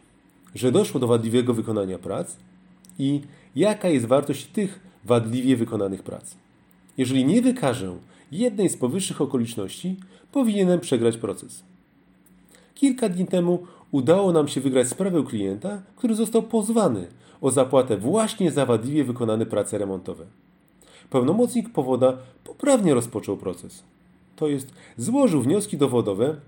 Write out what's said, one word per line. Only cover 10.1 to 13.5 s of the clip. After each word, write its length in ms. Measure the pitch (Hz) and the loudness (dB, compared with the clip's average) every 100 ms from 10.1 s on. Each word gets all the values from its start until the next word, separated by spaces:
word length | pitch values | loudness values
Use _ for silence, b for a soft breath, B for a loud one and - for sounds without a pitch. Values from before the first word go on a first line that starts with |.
| B B | B B
powinienem 480 | 277 233 202 185 180 | 0 0 2 2 2
przegrać 380 | - 123 113 113 | 0 0 0 0
proces. 460 | 104 92 - - _ _ _ _ _ _ _ _ _ b b - | -6 -10 -14 -20 _ _ _ _ _ _ _ _ _ b b 0
Kilka 340 | 277 247 214 | 0 2 -2
dni 160 | 175 180 | -2 0
temu 340 | 185 175 | 0 2